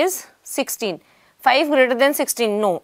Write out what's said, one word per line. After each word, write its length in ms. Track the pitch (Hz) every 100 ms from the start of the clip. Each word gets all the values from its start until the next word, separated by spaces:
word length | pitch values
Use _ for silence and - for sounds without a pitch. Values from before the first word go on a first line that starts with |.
is 260 | 359 - - _
sixteen. 580 | - - - - 214 160 - _ _ _
Five 280 | 262 269 302
greater 260 | 285 247
than 180 | 240 277
sixteen. 480 | 294 285 - 226 208
No, 220 | 208 170